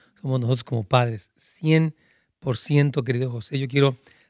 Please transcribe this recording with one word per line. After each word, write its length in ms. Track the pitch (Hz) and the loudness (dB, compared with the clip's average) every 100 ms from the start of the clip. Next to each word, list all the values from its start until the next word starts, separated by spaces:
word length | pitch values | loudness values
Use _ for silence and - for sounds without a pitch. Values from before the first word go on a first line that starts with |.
| _ _ | _ _
somos 220 | 135 131 | -4 -2
nosotros 240 | 117 123 - | 0 -2 -2
como 180 | 117 | -6
padres". 480 | 104 127 120 110 - _ | 0 2 2 -2 -12 _
Cien 580 | - - 156 160 160 - _ _ _ _ | -20 -6 2 2 2 -2 _ _ _ _
por 180 | - 117 | -6 -6
ciento, 480 | - 147 143 139 139 | 0 2 2 0 -2
querido 260 | 120 127 | -2 -4
José. 280 | 120 - 143 | -6 -8 -6
Yo 100 | 135 | -2
quiero 280 | 135 139 127 _ _ _ | 2 2 0 _ _ _